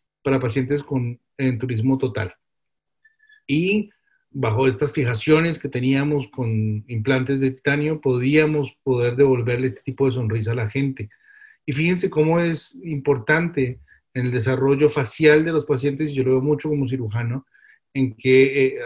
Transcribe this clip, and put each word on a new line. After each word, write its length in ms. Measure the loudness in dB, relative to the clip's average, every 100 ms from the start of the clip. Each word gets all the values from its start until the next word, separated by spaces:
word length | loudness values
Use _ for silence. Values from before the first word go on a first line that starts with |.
| _ _
para 160 | -2 0
pacientes 440 | 0 -2 -2 -4
con 360 | -2 -4 -4 -8 _ -4
enturismo 580 | -2 -2 -4 0 0 0
total. 380 | -2 -4 -8 -10 _ _ _ _ _ _ _ _ _ _ -2
Y 440 | 0 2 0 -2 _ _ _ _
bajo 380 | -4 -2 2 0
estas 240 | 2 -2
fijaciones 640 | -2 -2 -2 2 2 2 -2
que 100 | -6
teníamos 600 | -2 0 2 0 -2 -4
con 560 | -6 -2 0 -2 -4 -6
implantes 540 | -4 0 0 0 0
de 100 | -2
titanio, 500 | -2 -2 0 -2 -2
podíamos 760 | -2 0 2 2 2 0 -4 -6
poder 340 | -2 0 0 2
devolverle 520 | 4 4 0 -2 -2
este 140 | -4
tipo 240 | -12 -2 0
de 60 |
sonrisa 400 | 0 -2 -2 -2
a 40 | -4
la 120 | -4
gente. 400 | -2 -4 -4 -12 _ _ -20 -20 _ -8
Y 60 |
fíjense 380 | -2 0 0 0
cómo 280 | 2 2 2
es 400 | 0 -2 -8 -14
importante 960 | -8 -4 0 0 2 0 0 -2 -4 -4 -18 _ _
en 140 | -4 -2
el 60 |
desarrollo 560 | 0 0 2 2 4 4
facial 560 | 2 -4 4 6 6
de 80 | 4
los 120 | -2
pacientes, 460 | -2 -2 -2 -4 -4
y 40 |
yo 100 | -2
lo 60 | 0
veo 80 | 0
mucho 280 | 2 -2 -2
como 180 | -2 -2
cirujano, 600 | -4 -4 -4 -4 -6 -10 _ _ _ _
en 220 | -2 -2
que, 520 | -2 4 6 6 4 0
eh, 160 | -2